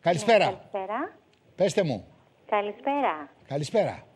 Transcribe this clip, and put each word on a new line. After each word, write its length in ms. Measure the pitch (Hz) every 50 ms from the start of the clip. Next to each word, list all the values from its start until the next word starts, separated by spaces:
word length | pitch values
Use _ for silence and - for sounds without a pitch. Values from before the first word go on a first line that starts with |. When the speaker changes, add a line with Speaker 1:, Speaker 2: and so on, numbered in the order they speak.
Speaker 1:
Καλησπέρα. 440 | _ 165 180 160 - 220 226 208 175
Speaker 2:
Ναι, 60 | 147 -
καλησπέρα. 600 | - - - - 202 190 190 208 240 311 415 - - _ _ _ _ _ _ _
Speaker 1:
Πέστε 260 | - 180 202 - - 190
μου. 240 | 156 127 95 - - - _ _ _ _ _ _
Speaker 2:
Καλησπέρα. 800 | - - 208 202 208 208 - - 277 277 285 269 208 160 156 147 143 - _ - -
Speaker 1:
Καλησπέρα. 540 | 135 147 147 - - 220 185 131 95 - - _ _